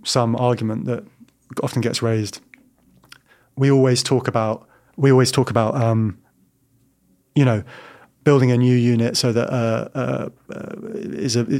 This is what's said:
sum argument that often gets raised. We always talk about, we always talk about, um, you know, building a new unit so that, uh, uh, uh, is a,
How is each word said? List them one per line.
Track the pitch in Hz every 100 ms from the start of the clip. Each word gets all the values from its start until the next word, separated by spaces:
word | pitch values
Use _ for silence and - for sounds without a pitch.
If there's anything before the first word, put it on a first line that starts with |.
| -
sum | 131 117 117
argument | 123 120 110 110 -
that | 117 - _ - _ - -
often | - 127
gets | 113 -
raised. | 117 110 101 - _ _ _ _ _ _ _ - _ _ _ -
We | 139
always | 139 131 123
talk | - 127 123
about, | 113 110 110 _ _ _ -
we | 139
always | 131 123
talk | - 123
about, | 117 110 139
um, | 113 110 110 - _ _ _ _ _ _ _ _ _ _ _ 147
you |
know, | 131 107 - - - - _ _
building | 151 143 127
a | 120
new | 123 123
unit | 120 117 113 -
so | 123
that, | 113 -
uh, | 127 113 113 113 139
uh, | 127 131 - - -
uh, | - - - -
is | - - - 131 117
a, | 117 139